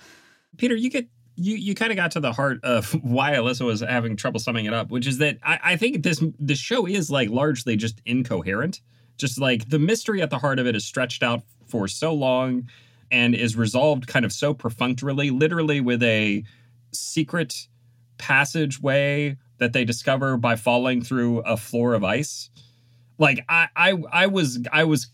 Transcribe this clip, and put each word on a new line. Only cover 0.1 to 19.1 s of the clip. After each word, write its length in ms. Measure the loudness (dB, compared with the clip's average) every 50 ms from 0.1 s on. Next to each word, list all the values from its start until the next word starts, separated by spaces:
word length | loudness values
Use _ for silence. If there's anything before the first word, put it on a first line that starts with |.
| -20 -20 _ _ _ _ _ _ _
Peter, 180 | -2 0 0 0
you 140 | 0 0 -2
get, 180 | -2 -4 -6 -6 _ _ _ _ -8
you, 200 | -4 -4 -2 -2
you 200 | -2 -2 -4 -2
kinda 200 | 0 0 0 0
got 160 | 0 -2 -2
to 80 | -2 -2
the 140 | -2 -2 0
heart 260 | 0 0 0 0 -2 0
of 280 | 2 2 2 0 0
<laughs> 100 | -4 -2 0
why 300 | 0 2 2 2 2 2
Alyssa 320 | 2 2 0 0 0 -2
was 140 | -2 -2 -2
having 340 | -2 -2 -2 0 0 -2 -4
trouble 240 | -2 -2 -2 -2 -2
summing 260 | -4 -2 -2 -2 -2
it 80 | 0 -2
up, 160 | -2 -2 -2
which 160 | -4 -4 -2
is 120 | -2 0 2
that 180 | 0 0 0 -2 -2
I, 160 | -2 -2 0 0
I 120 | 0 0
think 260 | 2 0 0 0 0 0
this, 200 | 0 0 2 0 -2 -2 -2
this 200 | -2 -2 -2 -2
show 260 | -2 -2 0 0 0
is, 240 | 0 0 -2 -2 0
like, 200 | 0 0 0 0
largely 460 | 0 0 2 0 0 -2 -2 -2 -2
just 240 | 0 -2 -2 -6 -6 -6
incoherent. 760 | -2 -2 -2 0 -2 -2 -4 -2 -2 -2 -2 -2 -4 -4 -8 _ _ _ _ _ _ _
Just, 220 | -6 -6 -4 -4 0
like, 300 | 0 0 0 0 0 0
the 100 | 0 2
mystery 420 | 2 2 2 0 0 -2 -2 0
at 100 | 0 -2
the 80 | -2 -2
heart 200 | -2 0 0 0
of 80 | 0
it 80 | 0 0
is 80 | -2 -4
stretched 400 | -4 -4 -2 -2 -2 -2 -2 0
out 200 | 0 0 -2 -4 _ _ _ _
for 200 | -6 -4 -2 -2
so 260 | -2 -4 -4 -2 -2 -2
long 540 | 0 0 2 2 2 2 0 -2 -4 -6 -8 -16 -20 -20 _ _ _ _ -2
and 240 | 0 2 4 4 2
is 200 | 2 0 0 0
resolved 520 | 0 0 0 2 2 2 2 2 0 -2
kind 180 | -2 0 0 0
of 60 | 0
so 220 | -2 -2 -2 -2 -2
perfunctorily, 760 | -2 -4 -6 -4 -2 -2 -2 -2 -2 -2 -4 -2 0 0 0
literally 520 | 2 2 2 2 2 2 0 0 0 0
with 200 | 2 0 0 2
a 420 | 2 2 2 2 2 2 0 -2 -4 -8 -18 _ _ _ _ _ _ _
secret 760 | -12 -10 -8 -6 -2 -2 -2 -2 -2 -4 -4 -4 -6 -12 -14 _ _ _ _ _ _ _ _ _ _
passageway 1200 | -10 -2 0 2 2 2 0 0 -2 -2 -2 -2 -4 -2 0 2 2 2 2